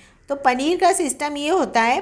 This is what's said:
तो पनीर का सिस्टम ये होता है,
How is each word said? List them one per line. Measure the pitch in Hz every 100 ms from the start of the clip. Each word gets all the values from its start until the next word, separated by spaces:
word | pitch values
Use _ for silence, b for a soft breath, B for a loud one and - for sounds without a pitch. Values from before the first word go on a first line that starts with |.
| b b -
तो | 277
पनीर | 254 247 294 349
का | 381
सिस्टम | 381 302 - 294 285
ये | 294
होता | 359 240 233
है, | 226 277